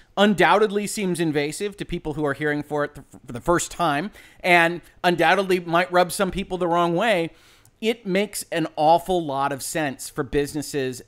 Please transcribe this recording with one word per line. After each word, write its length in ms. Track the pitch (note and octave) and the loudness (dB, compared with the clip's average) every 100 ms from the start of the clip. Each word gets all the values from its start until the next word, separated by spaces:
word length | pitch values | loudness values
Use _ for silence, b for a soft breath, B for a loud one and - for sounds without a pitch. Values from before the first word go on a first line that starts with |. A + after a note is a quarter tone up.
| b - | b 2
undoubtedly 680 | G#3 F3 D#3+ F#3+ G#3+ G3+ G3+ | 2 4 4 4 2 -2 -4
seems 340 | - F#3 E3 | -4 -4 -2
invasive 560 | E3 D3 C#3+ D3+ G3+ G3 | 0 0 -2 -4 -8 -8
to 80 | |
people 300 | - F3 D#3 | -8 -8 -6
who 100 | C#3+ | -4
are 100 | D3 | -4
hearing 280 | C3+ D3+ D3 | -2 -2 -2
for 220 | C#3+ D3+ | -4 -4
it 100 | C#3+ | -4
th-, 120 | C#3+ - - - | -8 -20 -20 -14
for 60 | |
the 80 | A#2+ | -6
first 300 | - F3 - | 0 0 0
time, 400 | - E3+ C#3+ G3+ B B B | -2 -2 0 -4 B B B
and 400 | F#3 F3 E3+ F3 - b | 4 6 4 0 -10 b
undoubtedly 580 | F3+ E3+ D#3+ F#3+ F#3+ F#3 | 0 2 4 4 2 0
might 300 | E3+ E3 F3+ | 2 0 2
rub 200 | F3 F3+ | 2 2
some 180 | - F#3+ | 0 -2
people 280 | F3 G3 F#3 | -4 -6 -2
the 100 | F3 | 0
wrong 260 | E3+ E3+ | 2 2
way, 360 | E3+ A#3 F#3 E3 b b b b - | 2 2 0 -2 b b b b -6
it 260 | - B3 G3 | -2 -2 0
makes 380 | F#3 G#3 - - | -2 -2 -6 -6
an 160 | E3 D#3+ - | -4 -4 0
awful 480 | D3+ E3 F3+ F3+ | 4 4 2 -2
lot 260 | D#3 C3+ C#3 | -2 -2 -2
of 120 | C#3 | -4
sense 460 | - E3 D3 B2+ - | -6 -4 -4 -6 -10
for 140 | - | -8
businesses 800 | C3 D3 C#3+ D#3 C#3 D3 B2+ A#2+ | -4 -2 -2 -4 -6 -4 -4 -6